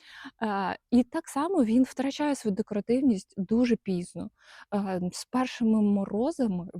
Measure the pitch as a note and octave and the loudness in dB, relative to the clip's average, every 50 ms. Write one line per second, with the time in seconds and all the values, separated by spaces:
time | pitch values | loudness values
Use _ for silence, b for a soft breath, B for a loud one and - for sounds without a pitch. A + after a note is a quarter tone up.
0 | B B B B B C#4 B - A3+ G#3+ G3+ G3 G3 F3+ - - _ - - A#3+ | B B B B B -16 B -6 -6 -4 -2 -2 -4 -4 -6 -8 _ 2 4 4
1 | B3 _ - E4 - - - C#4 D4 F4 G4 F4 B3 G#3+ A3 B3+ C4 - - - | 4 _ -2 -8 -8 -6 -4 -4 -2 0 2 2 2 4 4 4 4 2 0 -4
2 | B3+ C#4 C4+ - D4 D4 C#4 - - A3 F#3+ F#3+ A3 - G#3 G#3 G3 - A#3 C4 | -4 -4 -2 -2 -2 -2 -2 -2 -2 -4 -2 -2 -4 -4 -4 -4 -2 0 0 2
3 | C4+ C4+ A3+ F#3+ - _ - - F#3+ - A3 A#3 B3+ A#3+ A#3 - - - F#3+ F3 | 4 2 2 2 -2 _ -8 -8 -4 0 2 2 4 2 2 0 0 -2 -2 -2
4 | F3+ - - E3+ F3+ A3 _ B B B B B B B - G#3 G3 G3 F#3+ F3+ | -4 -6 -10 -12 -12 -12 _ B B B B B B B -4 -2 -2 -2 -2 -2
5 | F3+ F3+ - - - _ - B3+ B3+ B3 - - A#3+ A3 A3 A3 G#3 G#3 G3+ G3+ | -4 -4 -6 -8 -10 _ -2 -2 -2 -2 -2 0 2 2 4 4 4 4 2 2
6 | G3 - - G3+ A#3+ D4 E4+ - C4 A3 F#3 F3+ E3+ F#3+ - | 0 -2 -2 -2 0 0 0 0 -2 0 0 -2 -6 -8 -10